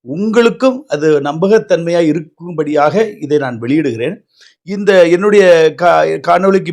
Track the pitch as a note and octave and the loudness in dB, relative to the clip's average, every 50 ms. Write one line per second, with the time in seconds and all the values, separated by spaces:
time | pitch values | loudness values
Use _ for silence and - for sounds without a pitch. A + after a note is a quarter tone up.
0 | _ A#2+ C#3 E3 G3+ A3+ G#3+ A#3+ A#3 A#3 A3+ - B3+ C4 B3+ B3+ - _ D#3 D3+ | _ -12 -8 -6 -4 -2 0 2 2 2 0 0 -2 -2 -2 -2 -8 _ -6 -2
1 | D3 D#3+ D3+ C#3+ C#3 C#3+ D3 D#3+ F3 G3 G#3+ A3 G#3+ - F#3 E3 E3 E3+ E3+ F3 | 0 0 0 0 0 -4 -4 -2 0 2 2 0 0 0 -4 -2 -2 -2 -2 0
2 | E3+ D#3 D3 E3+ D#3 D#3 _ _ E3 F3 F3+ D#3 D3+ D3 D3+ D3 C#3+ D3+ D3+ G3 | 0 0 0 -2 -6 -12 _ _ -18 -14 -8 -8 -6 -4 0 0 0 2 2 0
3 | A3 A3 G#3 - D#3 C3+ D3+ D3 C#3 C3 B2 A2+ A#2 A#2 C#3 D#3+ D#3 C#3 A#2+ A2 | -2 -2 -4 -12 -8 -4 -4 -4 -4 -4 -8 -8 -6 -4 -2 -2 -2 -2 -4 -4
4 | A#2 C#3+ G3 - _ _ _ _ _ _ _ _ _ D#3+ G3 G3+ G#3 G3 G3+ F#3 | -6 -8 -8 -10 _ _ _ _ _ _ _ _ _ -12 -10 -4 -2 2 4 4
5 | F3 E3 E3+ F3 G3 G#3 G#3 G#3 G3 F#3 F3 E3 D#3+ D#3 D3+ C#3 F3 F3 E3 D#3+ | 4 4 4 2 2 2 4 4 6 6 4 4 4 2 0 0 0 2 2 2
6 | D#3 D#3 D#3+ D#3 C3+ E3+ E3+ F3+ F#3+ G3 G3 F#3+ E3 D#3+ | 2 0 -2 -4 -2 0 0 2 2 2 0 0 -2 -4